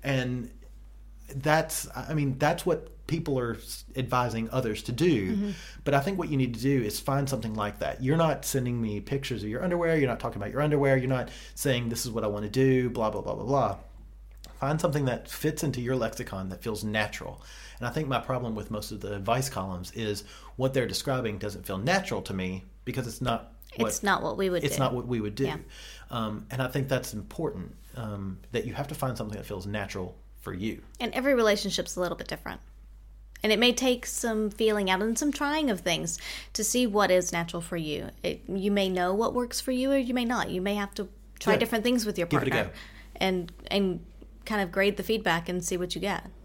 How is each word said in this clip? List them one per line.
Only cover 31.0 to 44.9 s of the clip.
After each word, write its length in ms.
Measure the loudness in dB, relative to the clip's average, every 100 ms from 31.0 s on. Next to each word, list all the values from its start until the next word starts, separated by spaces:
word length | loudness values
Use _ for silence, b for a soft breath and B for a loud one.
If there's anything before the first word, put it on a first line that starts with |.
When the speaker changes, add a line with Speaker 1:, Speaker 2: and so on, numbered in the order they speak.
| -4
Speaker 2:
every 200 | 0 2
relationship's 640 | 6 6 4 2 -2 -4 -2
a 40 |
little 160 | -2 -4
bit 100 | -8
different. 340 | -8 -8 -12 -14 -20 -20 -20 -20 -20 -20 -4
And 100 | 2
it 60 | 6
may 140 | 6
take 320 | 6 4 2 0
some 440 | -4 0 0 0
feeling 380 | 2 2 4 4
out 120 | 2
and 160 | 2 2
some 120 | 0
trying 360 | 0 0 2 2
of 100 | 0
things 380 | 0 0 0 -6 B B B
to 100 | -2
see 220 | 0 2 4
what 220 | 4 6
is 220 | 6 4
natural 280 | -2 -2 -4
for 140 | -6 -4
you. 340 | -2 -4 -6 -6
It, 200 | -4 -4 -4
you 240 | -2 2
may 160 | 2 2
know 240 | 2 2
what 200 | 2 2
works 260 | 0 -2 -4
for 120 | -2
you 200 | 0 4
or 60 | 2
you 160 | 2
may 100 | 0
not. 260 | 0 0 0
You 100 | 0
may 140 | 0 0
have 180 | -2 -4
to 140 | -8 -10 -20 -6
try 140 | 2
Speaker 1:
Yeah. 60 | 4
Speaker 2:
different 240 | 4 2
things 220 | 2 2 0
with 120 | -2
your 100 | 2
Speaker 1:
Give 160 | 2
it 40 | 4
a 40 |
Speaker 2:
partner 200 | 2 0
Speaker 1:
go. 60 | B B B B -2
Speaker 2:
and, 340 | 0 0 -2 -10 -2
and 340 | 2 2 0 -6 -18 -20 -16 -4
kind 160 | -2
of 100 | 0
grade 260 | 4 4